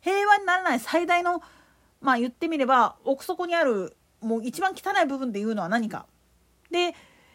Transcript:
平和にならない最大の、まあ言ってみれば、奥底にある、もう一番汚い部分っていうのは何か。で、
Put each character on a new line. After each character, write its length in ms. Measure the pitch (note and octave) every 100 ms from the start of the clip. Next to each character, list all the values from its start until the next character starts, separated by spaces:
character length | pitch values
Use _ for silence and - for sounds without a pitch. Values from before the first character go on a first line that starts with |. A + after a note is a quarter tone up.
平 260 | - G4 G#4
和 100 | G#4
に 80 | G4
な 120 | F4+
ら 60 |
な 120 | F4+ B3
い 60 |
最 240 | - D#4+ F4
大 180 | F4
の、 180 | F4 F4 - - _ _ _ _
ま 120 | C4+
あ 40 | B3+
言 120 | A#3+
っ 40 |
て 160 | - E4
み 80 | D#4
れ 80 | B3+
ば、 320 | C4 A3 - -
奥 180 | C4+
底 220 | - F4+ F4
に 100 | E4+
あ 80 |
る、 320 | D4 G#3 F3+ _ _ _
も 200 | A3 A3+
う 60 | A#3
一 140 | -
番 140 | F#4+ F#4+
汚 160 | F#4 G4+
い 40 | D#4+
部 120 | C4+
分 120 | B3+
っ 20 |
て 80 | G3+
い 40 |
う 120 | G#3+ G#3+
の 60 |
は 80 | E3+
何 180 | A3+ G#3+
か。 200 | D3+ - _ _ _ _ _ _
で、 220 | F4 F4 - - _ _